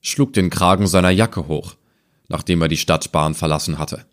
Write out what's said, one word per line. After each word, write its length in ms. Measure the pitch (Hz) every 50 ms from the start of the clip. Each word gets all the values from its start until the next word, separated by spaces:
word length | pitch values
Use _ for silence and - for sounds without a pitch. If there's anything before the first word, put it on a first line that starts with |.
schlug 320 | _ - - - - - -
den 160 | 107 92 90
Kragen 360 | - - 90 87 95 92 101
seiner 240 | 95 80 95 90 90
Jacke 360 | 92 92 110 110 - - 78
hoch, 300 | 71 80 73 - - - _ _ _ _ _ _ _ _ _ _ _
nachdem 320 | - 78 - - 90 85
er 80 | 82 80
die 80 | 82
Stadtbahn 580 | 78 - - 82 80 - - - 82 76 78 78
verlassen 440 | - - 78 78 76 - - 80 76
hatte. 260 | 76 - - - - _